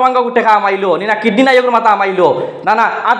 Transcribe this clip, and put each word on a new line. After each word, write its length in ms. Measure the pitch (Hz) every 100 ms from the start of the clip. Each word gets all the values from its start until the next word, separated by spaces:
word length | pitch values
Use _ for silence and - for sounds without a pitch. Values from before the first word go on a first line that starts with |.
ভাঙ্গা 180 | 254 254 240
গুটে 140 | 233
টাকা 120 | 214 208
হামাইলো, 340 | 196 196 190 165
নিনা 140 | 208 214
কিডনি 200 | 233 208 262
নাই 80 | 254
ওগুলো 140 | 247 233
মাথা 120 | 226
হামাইলো, 340 | 202 196 185 170 - - - 180
না, 80 | 220
না, 60 | 208 -
হাত 140 | 214